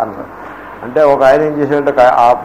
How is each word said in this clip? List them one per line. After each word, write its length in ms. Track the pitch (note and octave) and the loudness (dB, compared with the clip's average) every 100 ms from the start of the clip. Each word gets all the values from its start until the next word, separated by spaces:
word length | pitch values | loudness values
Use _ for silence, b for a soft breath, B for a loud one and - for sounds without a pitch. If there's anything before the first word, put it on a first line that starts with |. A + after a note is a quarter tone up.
అన్నాడు. 260 | A2 G2+ - - B B B - | -8 -8 -16 -18 B B B -16
అంటే 180 | A#2+ C#3 | -6 0
ఒక 200 | D3 C#3 | 2 4
ఆయన 200 | C3 C#3+ | 4 2
ఏం 100 | D3+ | 0
చేశాడంటే, 400 | D3 C#3 D3 C#3+ | -2 -2 -2 -2
కా-, 220 | C3 B2 | 2 2
ఆ 200 | B2+ A#2+ B2 | 4 2 2